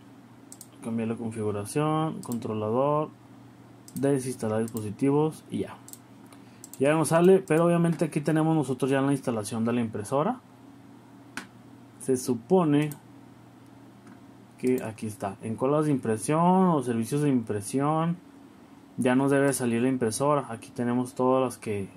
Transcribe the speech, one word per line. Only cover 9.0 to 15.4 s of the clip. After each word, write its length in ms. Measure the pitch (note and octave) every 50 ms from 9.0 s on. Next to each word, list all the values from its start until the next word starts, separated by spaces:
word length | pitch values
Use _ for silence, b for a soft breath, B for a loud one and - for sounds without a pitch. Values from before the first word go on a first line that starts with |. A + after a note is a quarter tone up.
la 120 | C3+ C#3 C#3+
instalación 520 | C3+ - C3+ A#2+ A2 G#2 G#2+ A#2+ A2+ A2+
de 100 | A#2 A#2+
la 80 | A#2+ A#2
impresora. 580 | A2 A2+ G#2+ G2+ - C3 C#3 D#3 G#3 B3+ - - - - - - - - - - - - - - - - - - - - - - - - - - - - - - - - -
Se 160 | - - C3
supone 760 | B2+ - - B2 A2+ - - F#3 F#3+ E3+ D3+ C#3+ D3 D3+ D3+ D3 - - - - - - - - - - - - - - - - - - - - - - - - - - - - - - - - -
que 240 | - B2+ B2+ B2 A#2
aquí 240 | A2+ G#2+ - -
está, 300 | A2 G#2 - G#2 G2 G2 -